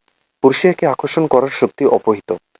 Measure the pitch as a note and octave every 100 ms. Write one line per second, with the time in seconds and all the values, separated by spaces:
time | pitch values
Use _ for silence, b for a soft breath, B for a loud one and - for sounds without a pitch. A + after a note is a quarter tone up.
0 | _ _ _ _ C3+ C3 F#3 E3+ D#3+ C3
1 | C#3+ - D#3 B2+ C3+ - A#2+ - C#3 A2
2 | - G#2 - F2 -